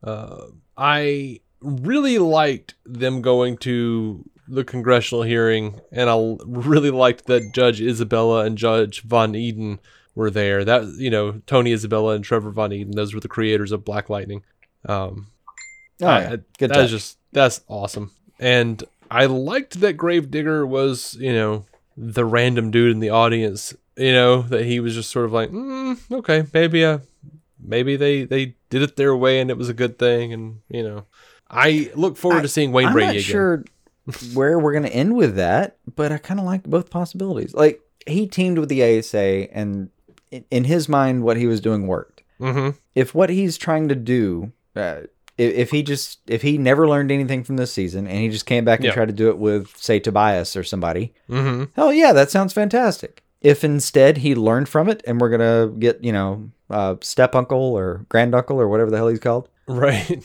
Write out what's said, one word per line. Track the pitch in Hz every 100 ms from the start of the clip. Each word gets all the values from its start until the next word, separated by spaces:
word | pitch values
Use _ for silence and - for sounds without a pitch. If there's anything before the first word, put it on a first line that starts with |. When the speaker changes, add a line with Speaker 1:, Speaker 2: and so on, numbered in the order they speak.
Speaker 1:
Uh, | 110 107 107 85 - - _ -
I | 139 147 147 143 139 117 _ _
really | 139 135 135 269 277 240
liked | 170 156 151 131 - -
them | - 123 127 131
going | 123 123 123 123
to | 127 123 117 113 110 95 - _ -
the | 127
congressional | 127 127 117 123 117 120
hearing, | 113 117 113 113 107 107 _
and | 120 123
I |
l-, | 113 113 113
really | - 123 123 151 143
liked | 131 127 120 -
that | 123 107
Judge | 117 123 110
Isabella | 113 117 113 113 113 113
and | 107 110
Judge | 113 113 104 -
Von | 110 117 110
Eden | 107 117 107 107 101 _ _ _
were | - 110
there. | 104 101 98
That, | 101 120 107 73
you | 131
know, | 110 104 104 -
Tony | 135 120
Isabella | 113 107 107 110
and | 107
Trevor | 101 117 107
Von | 104 107
Eden, | 101 101 104
those | 104
were | 107
the | -
creators | - 110 107 104
of | 104 101
Black | 104 -
Lightning. | 104 98 101 - _ _ _ -
Um, | 101 92 95 101 _ - - - - _ _
Speaker 2:
Oh, | 240
Speaker 1:
I, | -
Speaker 2:
yeah. | 87
Speaker 1:
I, | 117 - _
Speaker 2:
Good | 131
Speaker 1:
that | 143
is |
Speaker 2:
touch. | 127
Speaker 1:
just, | 110 - - _
that's | - 135 - _
awesome. | 107 101 - 104 _ _ _
And | 127 123 117 110 - _ _
I | 120 135
liked | 131 135 254 269 180
that | 202
Gravedigger | 160 170 175 143 147 151 156
was, | 139 131 135 127 - 110
you | 131
know, | 117 107 107 101 _ _ -
the | 117 110
random | 117 117 123 120 113
dude | 113 120
in | 113
the | 110
audience, | 113 117 113 110 101 - - _ -
you | 131
know, | 127 123 127
that | 120 123
he | 120 120
was | 117
just | 113 110
sort | 127
of | 117
like, | 113 110
"Mm, | 185 269 262 262 247 - 254
okay, | 226 156 156
maybe, | 160 165 165
uh, | 160 151 135 _ - 156 _ _
maybe | 101 113 127 139
they, | 143 143 127
they | 135 131 - _
did | 131
it | 139
their | - 139 131
way | 131 131
and | 127
it | 123
was | 123
a |
good | 117 123 113
thing." | 123 120 120
And, | 113 113 110 _
you | 120
know, | 110 104 104 _ _ _ _
I | 113 143 156 143 143
look | 185 -
forward | 180 170
Speaker 2:
I, |
Speaker 1:
to | 147
seeing | - 143
Wayne | 127 131
Speaker 2:
I'm |
Speaker 1:
Brady | - 104
Speaker 2:
not | 101
Speaker 1:
again. |
Speaker 2:
sure | 98 101 131 165 - _ _ _ -
<laughs> | 123 123
where | 123 139 170
we're | 151
gonna | 147 147
end | 120 160 240
with | 160 98
that, | 87 104 196 _ -
but | - 151
I | 151
kinda | - 196
like | 185 190
both | 165 160 180
possibilities. | 175 175 180 190 147 -
Like, | - 151 - _ _ -
he | 160 208
teamed | - 185 175
with | 147
the | 135
A | 120 113
S | 110
A, | 107 98 95 98
and | - 104 101 92 _ _ _ _
in, | 127 -
in | 127
his | 127 170 151
mind, | 147 135 127
what | 117 117
he | 120
was | 113
doing | 104 110 98
worked. | 92 - _ _ _
Speaker 1:
Mm-hmm. | 131 131 135 143 _
Speaker 2:
If | - 127
what | 156 180
he's | 180 196 160
trying | - 160 156
to |
do, | 135 113 123 107 85 98 _ _ -
uh, | 95 76 78 _ _ -
i-, |
if | 120 104 120
he | 147
just, | 143 143 - - -
if | 113
he | 143 147
never | 131 139 156
learned | 147 139
anything | 139 131 131
from | 123 135
this | 123
season, | - 92 92 98
and | 98
he | 110
just | 107 -
came | 120
back | 113 113
and | 127
Speaker 1:
Yeah. |
Speaker 2:
tried | 107 110
to |
do | 104 110
it | 92
with, | 107 104 95 -
say, | - 107
Tobias | 113 104 107 98 87 98
or |
somebody, | 87 95 87 85 117 _ _
Speaker 1:
Mm-hmm. | 127 135 123 139 -
Speaker 2:
hell | 294
yeah, | 294 320
that | 156 139
sounds | 190 190
fantastic. | 196 208 226 240 - - _ _ _
If | 147 143
instead | 156 147 - 147 135 151
he | 139
learned | 127 110 120 143
from | 156 170
it, | 220 -
and | 120
we're | 120
gonna | 113 113 117 113 110
get, | 117 117
you | 120
know, | 104 98 98 107 - _
uh, | 104 98 92
step | - - 127
uncle | 131 123 131
or | 131 113 92 87 -
grand | 117 120
uncle | 123 123 139
or | 110
whatever | 107 113
the | 107
hell | 113
he's | 113
called. | 123 117 123 _ -
Speaker 1:
Right. | 123 139 117 - 151